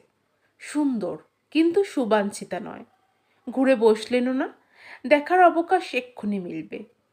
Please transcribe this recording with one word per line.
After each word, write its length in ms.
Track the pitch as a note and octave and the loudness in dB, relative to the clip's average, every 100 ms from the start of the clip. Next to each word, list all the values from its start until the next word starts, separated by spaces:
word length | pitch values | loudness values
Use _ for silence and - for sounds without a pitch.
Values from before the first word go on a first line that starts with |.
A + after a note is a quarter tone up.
| _ _ _ _ _ _ | _ _ _ _ _ _
সুন্দর, 580 | - D4 C#4+ A#3 F3+ D#3+ _ _ _ | -6 -2 0 0 -4 -8 _ _ _
কিন্তু 320 | D4+ E4 F4+ | 2 4 2
সুবাঞ্ছিতা 760 | G4 - A3 G#3+ G3+ - G3+ F3+ | 0 -2 2 2 0 -6 -10 -10
নয়। 260 | - - - _ _ _ _ _ - | -10 -16 -20 _ _ _ _ _ -8
ঘুরে 260 | B3+ C4 B3+ | 0 2 4
বসলেনও 580 | A3+ G#3+ - B3 B3 | 4 2 0 -2 0
না। 200 | C4 E4+ - _ _ - - B3+ | -2 -4 -8 _ _ -20 -14 2
দেখার 360 | D4 C#4+ F4+ | 2 2 4
অবকাশ 500 | F4 E4 E4+ F#4 F#4 | 4 4 0 -2 -2
এক্ষুনি 460 | B3+ B3 - G#3 G3+ | -6 -8 -10 -6 -6
মিলবে, 440 | F3 D#3+ D#3 - G#3 _ _ | -6 -10 -12 -14 -16 _ _